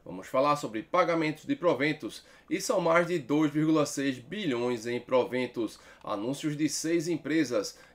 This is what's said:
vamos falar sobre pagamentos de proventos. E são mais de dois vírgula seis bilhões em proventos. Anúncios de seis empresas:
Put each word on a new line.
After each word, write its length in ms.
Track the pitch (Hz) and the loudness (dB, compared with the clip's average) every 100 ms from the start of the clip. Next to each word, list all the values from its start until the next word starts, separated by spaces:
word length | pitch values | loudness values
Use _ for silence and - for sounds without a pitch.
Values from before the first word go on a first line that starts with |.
vamos 220 | - 92 - | -14 -12 -2
falar 300 | 135 147 143 | 2 4 2
sobre 260 | 131 107 | -2 -6
pagamentos 600 | - 175 170 165 156 147 | -2 0 2 2 0 -4
de 100 | 135 | -4
proventos. 720 | 143 170 135 151 147 107 - - - - | 0 2 2 0 -2 -8 -12 -18 -16 -6
E 100 | 170 | -4
são 200 | 214 202 | 0 2
mais 260 | 165 170 170 | 4 4 2
de 140 | 175 | -2
dois 320 | 120 151 156 | 0 2 2
vírgula 340 | 151 156 156 143 | 2 2 2 2
seis 320 | 143 139 123 | -2 -2 -4
bilhões 680 | 120 208 170 120 123 117 | -8 -6 -2 0 0 -2
em 140 | 117 120 | -4 -6
proventos. 800 | - 127 113 127 123 120 107 - - - | 2 2 2 0 -2 -2 -6 -6 -20 -12
Anúncios 540 | - 101 117 143 151 147 | -6 -4 -4 -2 -4 0
de 120 | 147 | -2
seis 380 | - 160 170 160 | -2 0 0 0
empresas: 720 | 156 131 160 123 113 - - - | -4 0 0 2 0 -2 -8 -20